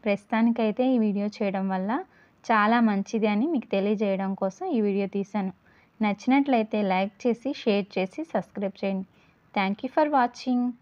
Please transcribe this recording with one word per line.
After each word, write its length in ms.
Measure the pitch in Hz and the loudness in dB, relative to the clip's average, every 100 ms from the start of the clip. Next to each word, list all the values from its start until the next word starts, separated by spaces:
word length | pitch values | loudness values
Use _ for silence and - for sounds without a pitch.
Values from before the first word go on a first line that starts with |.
ప్రస్తుతానికైతే 800 | 214 202 _ 226 233 233 220 208 254 | 0 -2 _ 2 2 2 0 2 2
ఈ 120 | 254 | 2
వీడియో 280 | 214 202 208 | 2 0 -4
చేయడం 420 | - 202 190 190 | -2 -2 -2 -2
వల్ల 360 | 190 196 269 370 _ _ _ | -2 -2 -4 -6 _ _ _
చాలా 360 | - 220 214 233 | 0 2 4 4
మంచిది 460 | 226 196 196 226 214 | 4 2 -2 0 0
అని 200 | 208 294 | 2 0
మీకు 200 | 294 - | -2 -2
తెలియజేయడం 680 | 196 202 208 208 190 190 | -2 0 0 0 0 -2
కోసం 320 | 190 190 - 381 | -2 -4 -4 -4
ఈ 140 | 247 | 0
వీడియో 260 | 208 196 196 | 0 0 -2
తీశాను. 460 | 202 196 214 190 - _ _ _ _ | -4 -4 -4 -4 -8 _ _ _ _
నచ్చినట్లయితే 800 | 214 202 - 269 277 240 214 214 | -2 -2 2 2 4 0 0 -2
లైక్ 440 | 202 185 196 _ 247 | 0 0 -2 _ -2
చేసి, 260 | 226 262 294 | -2 -4 -4
షేర్ 420 | - 202 196 - | 0 0 0 -4
చేసి, 260 | 185 - | -4 -4
సబ్స్క్రైబ్ 600 | 320 208 - - 196 - | -6 -6 -6 -6 -8 -4
చేయండి. 220 | 196 190 190 _ _ _ _ - | -4 -4 -8 _ _ _ _ -2
Thank 240 | 190 202 | 0 -2
you 100 | 262 - | -2 0
for 160 | 302 | 2
watching. 560 | 285 247 - 254 247 247 233 | 2 0 -2 -2 0 -2 -6